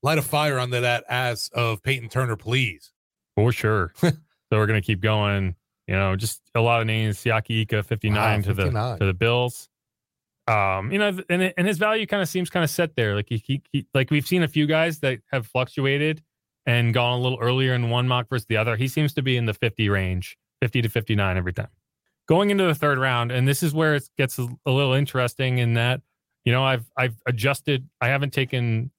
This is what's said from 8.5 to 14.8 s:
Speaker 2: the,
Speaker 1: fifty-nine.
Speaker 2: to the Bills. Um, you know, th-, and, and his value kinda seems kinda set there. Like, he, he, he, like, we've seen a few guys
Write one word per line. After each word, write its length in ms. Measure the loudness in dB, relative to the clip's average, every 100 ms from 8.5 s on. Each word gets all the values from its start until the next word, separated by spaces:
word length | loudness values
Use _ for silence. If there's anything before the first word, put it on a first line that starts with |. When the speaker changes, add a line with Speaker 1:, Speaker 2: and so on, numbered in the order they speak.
Speaker 2:
the, 80 | 0
Speaker 1:
fifty-nine. 360 | 0 0 -4 -2
Speaker 2:
to 60 |
the 80 | -2
Bills. 540 | 0 0 0 -2 -6 -20 _ _ _ _ _ _ _ -2
Um, 440 | 0 2 -2 -2
you 80 | -2
know, 140 | -2
th-, 140 | -2 -2
and, 240 | 0 0 0
and 100 | -2
his 100 | 0
value 300 | 0 0 -2
kinda 180 | -2
seems 240 | -2 -2 -4
kinda 180 | -2 -2
set 280 | 0 -2 0
there. 180 | 0
Like, 140 | 0 -2
he, 140 | -6
he, 180 | -4 -6 -4
he, 160 | -6 -2
like, 180 | -2 0
we've 160 | 0 0
seen 160 | 0
a 60 | 0
few 180 | 0 2
guys 340 | 2